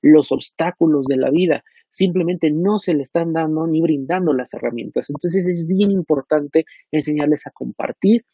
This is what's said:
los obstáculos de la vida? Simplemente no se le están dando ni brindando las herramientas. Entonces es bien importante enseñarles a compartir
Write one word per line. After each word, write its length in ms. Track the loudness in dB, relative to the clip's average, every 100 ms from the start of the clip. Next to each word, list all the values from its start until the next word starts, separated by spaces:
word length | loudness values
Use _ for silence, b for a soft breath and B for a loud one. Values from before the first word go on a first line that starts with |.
los 300 | 8 6 6
obstáculos 760 | -4 -6 _ -4 0 2 2 0
de 100 | 0
la 140 | 0
vida? 340 | 2 2 0 _ b _
Simplemente 600 | -2 0 0 -2 0 0
no 260 | 0 0 0
se 160 | 0
le 80 | -2
están 300 | -2 -4 -2
dando 340 | -2 -2 -2 0
ni 140 | 0
brindando 520 | 0 0 -2 -2 0
las 220 | 0 -2
herramientas. 560 | -6 -6 -6 -6 -6 -6
Entonces 380 | -6 -2 -2 -2
es 180 | -2 -2
bien 240 | 0 2
importante 760 | 0 0 -2 0 -2 0 -2 -2 b b
enseñarles 560 | -4 -2 -2 0 0 -4
a 20 |
compartir 760 | -12 -12 -8 -8 -2 2 2 0